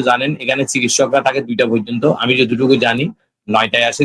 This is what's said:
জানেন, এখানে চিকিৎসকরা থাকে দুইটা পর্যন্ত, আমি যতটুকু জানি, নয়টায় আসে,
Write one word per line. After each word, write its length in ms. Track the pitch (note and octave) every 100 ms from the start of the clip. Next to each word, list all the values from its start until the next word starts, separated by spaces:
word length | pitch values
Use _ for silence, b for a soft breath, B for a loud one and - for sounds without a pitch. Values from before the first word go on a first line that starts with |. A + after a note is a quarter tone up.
| B2
জানেন, 220 | B2 C#3 D3
এখানে 200 | B2 C3+ C3
চিকিৎসকরা 500 | C3 A#2+ - C3 C#3 C3
থাকে 120 | C3+ A#2+
দুইটা 180 | A#2 A#2+
পর্যন্ত, 320 | A2+ G#2 A#2 C#3+ -
আমি 120 | A#2+ B2+
যতটুকু 360 | A#2+ A#2 B2+ C3 A#2+
জানি, 200 | A#2+ E3+ - _ _ -
নয়টায় 320 | G#2+ A2+ A#2+ A#2
আসে, 120 | A2+